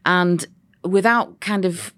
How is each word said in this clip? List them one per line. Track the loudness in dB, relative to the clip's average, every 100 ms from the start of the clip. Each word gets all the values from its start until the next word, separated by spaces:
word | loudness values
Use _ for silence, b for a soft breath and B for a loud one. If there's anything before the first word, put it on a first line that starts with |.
| 0
And | 2 2 0 -4 _ _ _
without | -2 2 2 2 -2 -8
kind | -6 -2 -2
of | -4 -10